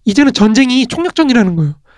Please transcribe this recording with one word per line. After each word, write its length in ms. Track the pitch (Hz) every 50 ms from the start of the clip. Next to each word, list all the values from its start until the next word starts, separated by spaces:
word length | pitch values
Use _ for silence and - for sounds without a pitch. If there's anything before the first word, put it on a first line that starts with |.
| _
이제는 280 | - 196 233 294 277
전쟁이 540 | - - 208 214 220 233 269 254 247 262 254
총력전이라는 680 | - - - 339 359 - - 330 277 247 240 208 185 175
거예요. 180 | 165 156 147 147 - _ _ _